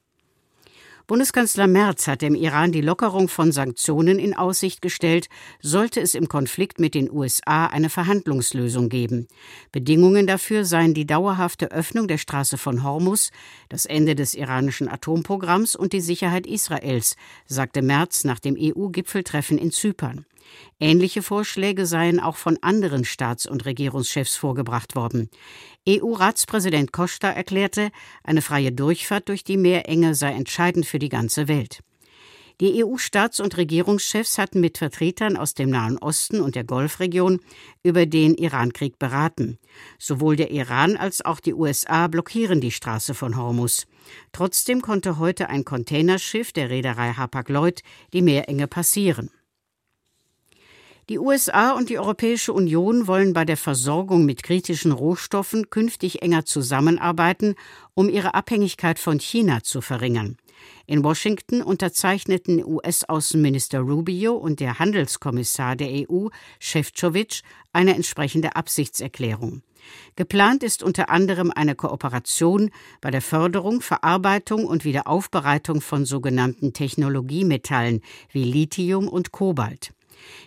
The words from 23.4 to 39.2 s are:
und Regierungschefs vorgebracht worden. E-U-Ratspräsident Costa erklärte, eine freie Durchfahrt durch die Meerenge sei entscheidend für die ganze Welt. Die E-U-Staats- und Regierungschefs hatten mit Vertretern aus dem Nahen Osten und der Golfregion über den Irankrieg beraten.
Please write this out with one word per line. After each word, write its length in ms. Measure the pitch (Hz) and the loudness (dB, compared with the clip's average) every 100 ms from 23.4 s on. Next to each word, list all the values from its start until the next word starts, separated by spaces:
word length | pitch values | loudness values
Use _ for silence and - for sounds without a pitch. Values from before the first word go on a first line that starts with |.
| - | -4
und 180 | 135 135 | -6 -4
Regierungschefs 680 | 127 139 135 120 147 131 - | -4 -4 -2 -4 -2 -4 -2
vorgebracht 580 | 147 131 120 120 - | -2 -4 -2 -4 -4
worden. 360 | 131 117 120 110 - - - - - - | -4 -2 -2 -4 -8 -20 -20 -20 -6 0
E-U-Ratspräsident 1040 | 208 233 220 190 - - 220 185 156 135 | 2 0 2 2 2 -2 0 2 2 0
Costa 380 | - 175 - 196 | -2 -4 -2 -4
erklärte, 640 | 180 185 196 196 214 208 - - - | -4 -2 -2 0 0 -4 -6 -20 -12
eine 180 | - 156 | -2 0
freie 320 | - 143 135 | 2 0 0
Durchfahrt 560 | 127 143 170 - 208 202 | 0 0 0 -2 -4 -4
durch 160 | 202 - | -6 -2
die 120 | 196 | 2
Meerenge 580 | 180 180 - 165 165 147 | 4 2 2 2 4 2
sei 180 | 143 | 0
entscheidend 520 | 131 135 - 175 175 151 | -2 -4 0 0 0 -2
für 140 | 147 | -4
die 100 | 143 | -4
ganze 380 | 120 113 - 147 | -2 -2 -2 0
Welt. 320 | 147 117 - - _ _ _ - - - - | 0 -2 -10 -20 _ _ _ -20 -20 -20 -2
Die 180 | 190 226 | 2 2
E-U-Staats- 600 | 226 254 - 208 226 - | 0 -2 -2 0 0 0
und 160 | 202 170 | -4 -2
Regierungschefs 800 | 156 165 180 208 - 214 226 - | 0 0 2 0 0 -2 -2 -2
hatten 220 | 196 190 | 0 2
mit 180 | 170 - | 0 0
Vertretern 600 | 151 - 165 180 214 190 | -6 -2 -2 0 -2 -2
aus 160 | 147 | -4
dem 160 | - 135 | -2 0
Nahen 280 | 127 113 131 | 0 0 -2
Osten 440 | 151 156 - 214 | -4 -4 -2 -2
und 140 | 143 131 | -2 -4
der 100 | 117 | -4
Golfregion 760 | 127 147 - 185 175 185 180 - - - - | -2 -2 -2 -2 2 2 2 -2 -20 -20 -2
über 240 | 175 165 160 | 2 4 4
den 300 | 160 156 165 | 4 4 4
Irankrieg 640 | 165 135 120 - 143 - | 2 0 0 -2 -6 -4
beraten. 580 | 131 139 | -4 0